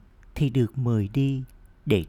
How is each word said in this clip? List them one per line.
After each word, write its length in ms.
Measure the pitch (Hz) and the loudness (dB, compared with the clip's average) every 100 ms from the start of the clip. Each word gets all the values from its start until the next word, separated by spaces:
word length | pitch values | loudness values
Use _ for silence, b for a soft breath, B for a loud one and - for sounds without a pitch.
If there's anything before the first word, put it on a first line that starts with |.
| - - - - | -10 -20 -14 -4
thì 140 | 143 | 0
được 280 | 127 113 131 | 2 0 0
mời 300 | 120 113 98 | 0 0 0
đi 360 | 139 139 135 131 - - - - | 0 0 -2 -8 -16 -20 -12 0
để 200 | 101 | 0